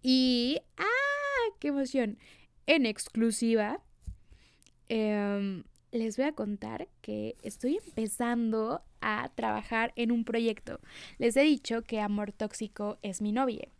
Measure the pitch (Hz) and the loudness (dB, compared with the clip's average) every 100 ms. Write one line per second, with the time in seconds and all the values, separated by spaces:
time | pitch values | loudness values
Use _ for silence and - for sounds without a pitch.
0 | 254 262 254 247 240 294 _ - 392 494 | 4 4 6 2 0 -2 _ -4 0 2
1 | 571 571 571 554 453 440 294 277 269 269 | 0 0 -2 0 -2 -2 -2 -2 0 0
2 | 220 208 - - - _ - 320 233 214 | 0 -4 -18 -20 -20 _ 2 4 4 0
3 | - - 226 214 233 226 208 330 _ - | -4 2 2 2 2 2 2 -4 _ -18
4 | - - - - _ _ - _ _ 226 | -16 -16 -20 -20 _ _ -20 _ _ 0
5 | 214 208 202 202 196 185 - - _ 233 | 2 2 0 0 -2 -4 -10 -20 _ -2
6 | 226 214 277 302 208 202 214 - - _ | -2 0 0 0 -4 -4 -6 -8 -10 _
7 | - 214 110 - 214 - 247 370 - - | -8 -6 -6 -8 -12 -4 -2 -2 -4 -6
8 | 220 - 240 240 226 220 220 247 - - | -4 -2 0 0 0 0 -2 -4 -8 -6
9 | 220 214 - - 220 214 214 226 233 - | -4 -4 -4 -4 -2 -2 -2 -2 -2 -2
10 | 233 240 226 233 226 208 - - - - | 0 0 0 0 0 -2 -8 -12 -14 -18
11 | - - 233 240 302 285 - 233 226 220 | -18 0 2 6 6 4 2 -4 -2 -2
12 | 208 208 202 - 214 - 214 - 208 208 | 0 -2 -4 -4 -6 -4 -10 -6 -6 -6
13 | 208 185 208 220 262 214 - | -8 -4 -2 2 0 -2 -10